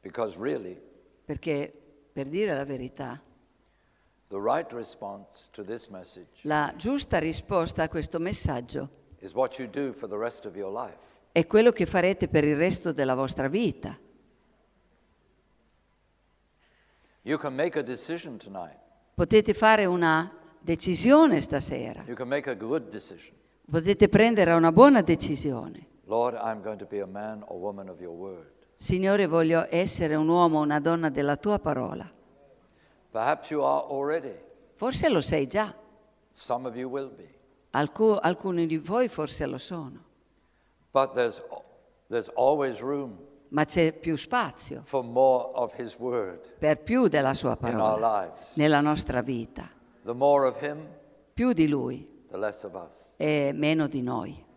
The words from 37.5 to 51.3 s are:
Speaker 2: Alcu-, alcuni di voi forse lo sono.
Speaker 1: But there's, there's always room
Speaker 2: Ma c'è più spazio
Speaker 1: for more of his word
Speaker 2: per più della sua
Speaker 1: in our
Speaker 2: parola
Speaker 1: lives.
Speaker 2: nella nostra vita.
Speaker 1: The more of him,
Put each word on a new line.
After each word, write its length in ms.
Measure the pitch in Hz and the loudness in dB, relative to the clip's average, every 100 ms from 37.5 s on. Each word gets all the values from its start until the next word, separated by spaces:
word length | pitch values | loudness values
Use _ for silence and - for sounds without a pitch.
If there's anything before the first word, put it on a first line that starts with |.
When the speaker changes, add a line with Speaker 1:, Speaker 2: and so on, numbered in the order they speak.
| _ _ | _ _
Speaker 2:
Alcu-, 460 | 131 147 - 220 208 | 0 0 2 2 4
alcuni 440 | 165 180 196 175 165 | 0 -2 -2 -2 0
di 120 | 160 | -2
voi 320 | 151 220 254 | -2 -2 0
forse 360 | - 151 - 143 | -2 -8 -4 -6
lo 120 | 131 | -6
sono. 480 | - 175 143 - _ _ _ _ _ _ _ _ _ | -10 -12 -12 -16 _ _ _ _ _ _ _ _ _
Speaker 1:
But 220 | 135 135 | 2 2
there's, 300 | 127 120 - - - - - _ _ _ | 2 0 -2 -14 -16 -18 -20 _ _ _
there's 240 | 117 104 - | -6 -4 2
always 440 | 127 147 135 107 | 4 4 0 -4
room 380 | 123 143 135 95 - - _ | -6 -6 -6 -12 -20 -20 _
Speaker 2:
Ma 140 | 147 156 | -2 0
c'è 260 | 180 160 | 2 2
più 220 | 156 165 147 | 0 -4 -4
spazio 640 | - 247 190 - - 135 - | -2 -2 -2 -8 -14 -14 -4
Speaker 1:
for 180 | 135 | -4
more 460 | 120 120 135 127 120 - | -2 4 6 4 0 -4
of 180 | 117 - | -4 -4
his 180 | 117 - | -12 -8
word 560 | 123 123 95 87 - - | -4 -2 -4 -8 -18 -4
Speaker 2:
per 180 | 151 147 | 0 0
più 300 | - 247 226 | 0 2 4
della 260 | 147 131 | 4 2
sua 240 | 135 131 117 | 0 -2 -2
Speaker 1:
in 60 | 120 | -2
our 60 | |
Speaker 2:
parola 500 | 117 110 107 113 104 | 0 2 2 2 0
Speaker 1:
lives. 340 | 85 - - - | -4 -12 -10 0
Speaker 2:
nella 240 | 151 147 | 4 4
nostra 420 | 147 151 - 123 | 2 0 -2 -4
vita. 460 | 120 123 113 - - - _ _ | -2 -6 -6 -12 -16 -18 _ _
Speaker 1:
The 100 | - | -8
more 340 | 120 143 143 131 | 2 4 6 4
of 140 | - | 0
him, 260 | 147 147 156 - - _ _ | -8 -8 -14 -20 -20 _ _